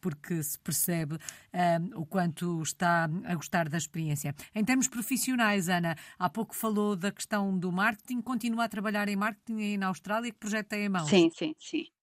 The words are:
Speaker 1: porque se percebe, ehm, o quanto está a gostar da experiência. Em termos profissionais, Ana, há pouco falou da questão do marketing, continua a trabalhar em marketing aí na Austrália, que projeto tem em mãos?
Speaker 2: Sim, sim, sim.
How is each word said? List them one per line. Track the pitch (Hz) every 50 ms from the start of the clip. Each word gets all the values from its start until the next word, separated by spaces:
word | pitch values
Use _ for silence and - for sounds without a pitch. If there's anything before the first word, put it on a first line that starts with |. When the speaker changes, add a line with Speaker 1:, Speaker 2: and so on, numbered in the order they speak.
Speaker 1:
porque | - 185 147 - - - 175 165
se | 147 - - -
percebe, | - - 151 - - - 175 165 160 143 160 156 - - - - - _
ehm, | - 180 175 175 170 165 165 202 -
o | 214 160
quanto | - - 190 175 170 156 - 170 175 170 160
está | 156 - - - 180 175 170 170 165 156 156 185 -
a | - 175
gostar | 156 - - - 175 165 156
da | 143 170
experiência. | 143 - - 165 160 151 147 143 - 147 139 - - - -
Em | 214 214
termos | 214 262 262 240 -
profissionais, | - 240 226 - 262 220 - 254 262 247 233 208 208 202 170 175
Ana, | 185 175 170 165 160 - - - - -
há | 185 180
pouco | - 220 214 - -
falou | - - 220 214 208 208 208 208
da | 175 175 202
questão | 190 - - - 220 208 202 196 190
do | 185 170 185
marketing, | 175 185 202 226 214 - - - 247 240
continua | 226 - 254 220 233 233 226 226 233
a | 220
trabalhar | 196 220 196 220 208 208 208 202
em | 202
marketing | 196 208 220 208 - _ - 220 214
aí | 214 208 208 196
na | 196
Austrália, | 185 185 - - 190 208 226 233 240
que | 233 -
projeto | - 208 214 214 208 -
tem | 214 208 208
em | 202
mãos? | 190 180 156 147
Speaker 2:
Sim, | 208 185 170 165
sim, | - - 175 156 156 -
sim. | - - - 156 - - _ _